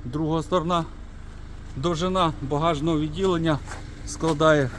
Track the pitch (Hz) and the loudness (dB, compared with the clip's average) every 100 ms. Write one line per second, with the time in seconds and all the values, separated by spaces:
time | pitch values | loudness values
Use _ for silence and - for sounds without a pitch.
0 | 127 147 156 160 151 180 165 175 156 - | -6 -4 0 0 0 0 2 0 -2 -10
1 | - - - - - - - 135 156 156 | -14 -14 -14 -14 -14 -14 -12 -2 -2 0
2 | 185 185 165 - 131 147 165 151 160 156 | 0 2 2 0 -2 2 2 2 2 0
3 | 151 156 190 175 165 143 - - - - | 0 0 2 2 2 0 -2 -10 -12 -12
4 | - - 160 147 160 151 131 | -10 -2 0 4 6 6 4